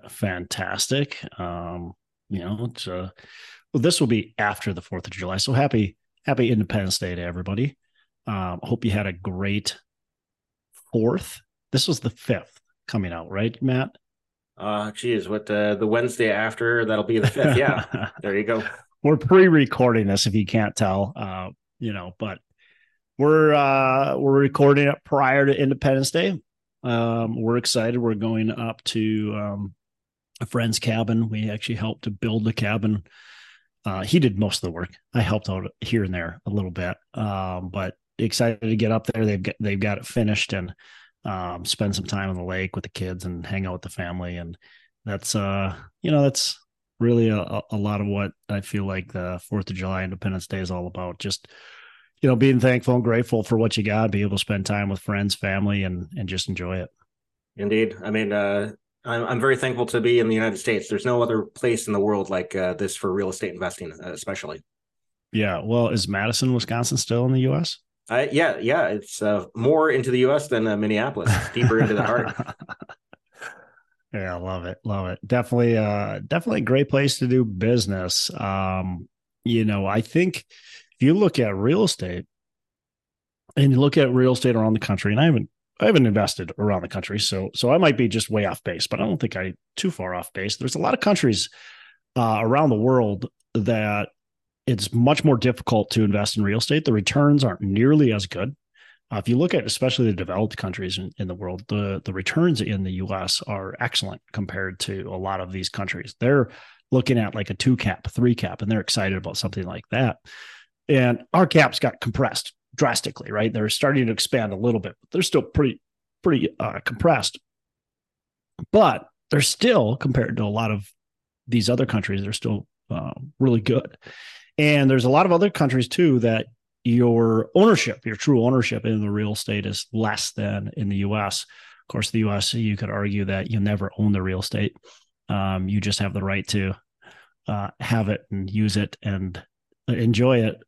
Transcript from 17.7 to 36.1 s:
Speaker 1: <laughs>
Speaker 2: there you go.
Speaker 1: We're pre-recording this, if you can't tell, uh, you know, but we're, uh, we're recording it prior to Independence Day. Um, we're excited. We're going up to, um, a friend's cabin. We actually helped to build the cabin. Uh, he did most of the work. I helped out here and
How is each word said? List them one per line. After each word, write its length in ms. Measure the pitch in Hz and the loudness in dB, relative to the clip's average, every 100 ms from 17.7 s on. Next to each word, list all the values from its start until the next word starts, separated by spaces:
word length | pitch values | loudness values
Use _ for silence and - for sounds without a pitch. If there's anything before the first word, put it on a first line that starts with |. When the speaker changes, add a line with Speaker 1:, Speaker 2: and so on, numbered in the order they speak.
| - - - 113 - | 0 -4 -6 -8 -8
Speaker 1:
<laughs> 60 | |
Speaker 2:
there 160 | 101 98 | -4 -2
you 60 | |
go. 200 | 107 113 104 - _ _ | 0 -2 -4 -12 _ _
Speaker 1:
We're 140 | 143 156 | 2 2
pre-recording 920 | - 185 185 156 135 - 127 113 98 | 6 8 10 8 4 4 4 4 2
this, 200 | 98 113 | 2 2
if 60 | |
you 120 | 104 95 | 2 2
can't 300 | 113 104 - | 2 0 0
tell, 360 | 101 95 98 - | 0 2 -2 -4
uh, 320 | 98 92 92 95 _ _ | -10 -8 -10 -14 _ _
you 140 | 117 | -8
know, 220 | 98 90 92 | -8 -10 -10
but 220 | 107 95 _ _ _ _ _ _ _ - | -10 -10 _ _ _ _ _ _ _ 0
we're, 360 | 147 156 156 | 4 6 6
uh, 640 | 151 139 135 131 131 139 131 | 6 4 4 4 4 2 2
we're 220 | 139 139 | 4 6
recording 480 | 139 139 143 143 143 | 4 6 6 8 6
it 80 | 139 | 2
prior 420 | - 143 135 135 139 | 0 2 4 6 4
to 80 | |
Independence 560 | 139 139 135 143 135 135 | 4 2 2 2 2 2
Day. 280 | 165 190 175 - _ _ _ | 0 0 -2 -8 _ _ _
Um, 580 | 127 117 117 113 113 117 | -4 -2 0 0 -2 -2
we're 160 | 113 120 | 0 0
excited. 400 | 120 123 113 123 | 0 0 0 0
We're 160 | 117 | 0
going 360 | 107 110 113 110 | 0 -2 0 -2
up 320 | 117 113 110 - | -2 -6 -8 -6
to, 480 | 113 110 110 107 107 | -2 0 0 -2 -4
um, 380 | 104 101 98 - _ _ _ _ _ _ | -6 -6 -10 -12 _ _ _ _ _ _
a 60 | 120 | -6
friend's 340 | 123 117 110 | -2 -2 -2
cabin. 480 | - 110 110 113 117 | -2 -2 0 0 -2
We 220 | 107 107 | -4 -6
actually 260 | 107 - 113 | -6 -8 -6
helped 280 | 110 - | -6 -6
to 80 | - | -10
build 340 | 98 113 110 110 | -6 -4 -2 -2
the 80 | |
cabin. 500 | 107 104 107 107 104 - _ - - - _ _ _ - | -2 -2 -2 0 -2 -6 _ -20 -20 -20 _ _ _ -8
Uh, 180 | 95 | -6
he 160 | 101 - | 0 2
did 200 | 131 95 | 2 2
most 240 | 104 - | -2 -2
of 40 | 92 | -6
the 40 | |
work. 200 | 82 90 - _ | -8 -10 -12 _
I 80 | 123 | -2
helped 280 | 95 104 - | 0 -2 -2
out 180 | 95 95 - | -6 -8 -12
here 240 | - 117 | -4 -2
and 80 | 95 | -2